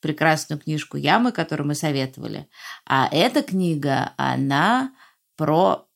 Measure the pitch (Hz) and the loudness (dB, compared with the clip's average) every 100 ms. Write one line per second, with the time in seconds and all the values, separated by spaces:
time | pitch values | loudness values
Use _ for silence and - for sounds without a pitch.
0 | 151 151 160 156 - 151 - 151 - 147 | -6 0 2 2 -2 -8 -6 -6 -6 -4
1 | 143 196 247 - 165 147 147 147 156 139 | 2 2 2 -2 -4 -4 -4 -2 -2 -2
2 | 131 131 113 104 147 - - - - 135 | -4 -6 -12 -12 -14 -18 -18 -18 -2 0
3 | 131 147 220 302 - 185 180 156 143 131 | 2 2 2 2 -2 -2 0 0 0 -2
4 | 131 - 139 127 135 139 175 247 262 - | -2 -2 -2 0 0 2 2 2 -2 -8
5 | - _ _ _ 151 156 190 - _ | -20 _ _ _ 2 4 4 2 _